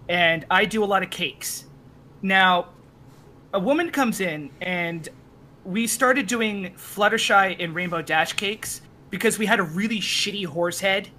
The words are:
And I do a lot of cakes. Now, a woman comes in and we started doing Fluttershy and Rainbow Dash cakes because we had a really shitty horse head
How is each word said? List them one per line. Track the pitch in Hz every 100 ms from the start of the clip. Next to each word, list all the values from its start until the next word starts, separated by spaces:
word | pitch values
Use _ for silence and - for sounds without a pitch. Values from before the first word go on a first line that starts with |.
| -
And | 175 170 165 -
I | 185
do | 208 220 202
a |
lot | 196
of | 180
cakes. | - 160 - - - - - - - - -
Now, | 190 190 185 180 - - - - - - - - -
a | 196
woman | 190 294 339
comes | 285 254 190
in | 185 151 143 -
and | 180 180 170 170 156 - - - - - 190
we | 190 226
started | - 247 262 196
doing | 247 220 202 185 -
Fluttershy | - - 208 220 - 202 190 180
and | 175 160
Rainbow | 180 165
Dash | 156 156 165
cakes | - 202 220 - - - - -
because | 190 226 202
we | 208
had | 214
a |
really | 175 165 214 220
shitty | - - 202 202 180
horse | 156 175 170
head | 190 196 202